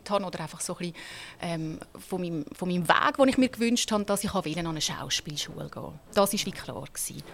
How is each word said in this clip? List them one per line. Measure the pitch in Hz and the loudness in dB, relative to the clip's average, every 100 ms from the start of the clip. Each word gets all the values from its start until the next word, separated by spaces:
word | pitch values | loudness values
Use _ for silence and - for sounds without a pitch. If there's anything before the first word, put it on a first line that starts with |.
| - | -2
habe, | 202 180 | 0 0
oder | 175 | -6
einfach | 156 175 | -8 -8
so | - 170 | -8 -6
ein | |
bisschen, | 175 - - - - - | -6 -8 -14 -14 -14 -8
ähm, | 170 165 160 - - - - | -4 -4 -4 -6 -10 -14 -6
von | 185 | -4
meinem, | 175 165 - | -2 -4 -6
von | - 180 | -4 0
meinem | 180 165 | 2 6
Weg, | - - - | 6 6 6
den | 269 | 6
ich | 262 | 8
mir | 254 | 4
gewünscht | - 233 240 - | 4 2 4 2
habe, | 208 202 | 2 2
dass | 202 | 0
ich | 208 | 0
wollte, | 190 165 165 | 0 0 -2
an | 165 | -2
eine | 156 | -2
Schauspielschule | - 143 135 - 156 147 - 151 147 | -2 -4 -2 -2 -2 -6 -6 -6 -10
gehen. | - - 151 - | -8 -10 -12 -2
Das | 208 196 | 4 4
ist | 202 190 | 2 -2
wie | |
klar | - - - - | -6 -8 -8 -8
gewesen. | - - 147 - | -8 -8 -8 -10